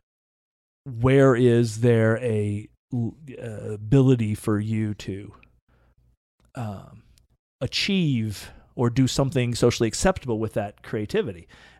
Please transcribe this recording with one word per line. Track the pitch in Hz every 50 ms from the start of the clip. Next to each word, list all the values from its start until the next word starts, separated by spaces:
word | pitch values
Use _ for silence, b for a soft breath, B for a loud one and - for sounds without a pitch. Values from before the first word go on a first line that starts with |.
| _ _ _ _ _ _ _ _ _ _ _ _ _ _ _ _ _
where | 139 123 113 117 131 135 139 135 135 120
is | 117 127 120 117 120 120 113 104 110
there | 120 123 117 113 110 110 113
a | 117 127 120 110 107 104 104 104 104 104 - _ _ _ _ 127
l-, | 123 117 110 - - 160 139 - -
uh, | 117 117 107 104 107 107
ability | 107 104 107 104 120 135 131 131 131 117 113 107 107
for | - - 113 107 104
you | 107 110 110 107 107 104 107
to, | - - - 95 98 104 - - _ _ _ _ _ _ _ _ _ _ _ _ _ _ _ _ _ _ _ _ _ _ _ _
um, | 135 117 104 98 95 90 - - - _ _ _ _ _ _ _ _ _ _ _ _
achieve | 135 123 - - - - 196 190 175 147 131 117 110 107 98 - - B B B B B _
or | - 123 117
do | 117 131 131
something | 131 - - 135 131 - 127 120 120 120
socially | - - 120 - - 117
acceptable | 110 - - - 190 190 - - 127 113
with | 107 110 107 -
that | 113 101 101 - _ -
creativity? | - - 110 107 - - 214 202 117 90 85 87 B B B B B B